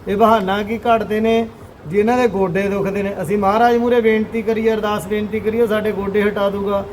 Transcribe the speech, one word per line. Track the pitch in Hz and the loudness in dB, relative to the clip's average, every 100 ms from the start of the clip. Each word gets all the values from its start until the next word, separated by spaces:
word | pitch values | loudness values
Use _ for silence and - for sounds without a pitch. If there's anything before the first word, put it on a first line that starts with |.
| - | -4
ਇਹ | 202 | 2
ਬਹਾਨਾ | 220 220 190 202 | 2 2 0 -4
ਕੀ | 208 226 | -4 -4
ਘੜਦੇ | 240 226 196 214 | 0 0 0 -2
ਨੇ? | 220 226 226 - - - 147 | 0 0 -2 -8 -20 -18 -4
ਜਿਨ੍ਹਾਂ | 196 214 247 | 0 2 2
ਦੇ | 247 | 2
ਗੋਡੇ | 190 190 180 196 | 2 0 0 -2
ਦੁਖਦੇ | 196 196 196 | -2 -2 -2
ਨੇ, | 196 202 | -4 -4
ਅਸੀਂ | 160 208 | -2 0
ਮਹਾਰਾਜ | 196 214 240 240 | 2 4 4 4
ਮੂਹਰੇ | 240 240 | 2 2
ਬੇਨਤੀ | 220 220 220 226 | 4 2 0 -4
ਕਰੀਏ, | 214 220 226 | -2 0 0
ਅਰਦਾਸ | 220 208 208 190 | 0 -2 -4 -4
ਬੇਨਤੀ | 214 208 220 | -4 -4 -4
ਕਰੀਏ, | 208 226 233 | -2 0 2
ਸਾਡੇ | 214 208 | 0 -2
ਗੋਡੇ | 202 202 202 | -2 -2 0
ਹਟਾ | 202 202 202 | 0 0 -2
ਦੂਗਾ, | 202 196 196 196 | -2 -2 -2 -4